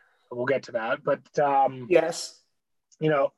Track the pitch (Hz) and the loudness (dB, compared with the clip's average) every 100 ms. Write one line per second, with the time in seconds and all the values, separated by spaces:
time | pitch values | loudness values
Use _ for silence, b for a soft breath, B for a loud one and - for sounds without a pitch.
0 | _ _ _ 123 127 131 - 120 110 127 | _ _ _ -6 -2 -2 -4 -8 -4 -4
1 | - 135 - - 143 139 165 131 120 170 | -2 -4 -4 -2 0 2 2 -2 2 2
2 | 165 - - - _ _ _ _ _ - | 2 -4 -12 -16 _ _ _ _ _ -4
3 | 156 143 139 | 0 2 0